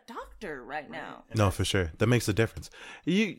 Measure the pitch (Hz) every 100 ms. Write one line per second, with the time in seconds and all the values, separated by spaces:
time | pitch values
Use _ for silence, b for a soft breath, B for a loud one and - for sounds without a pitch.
0 | - 262 539 - 196 139 117 151 131 160
1 | 104 60 - 107 98 - 92 98 80 -
2 | 110 120 110 98 113 - - B B B
3 | 151 190 214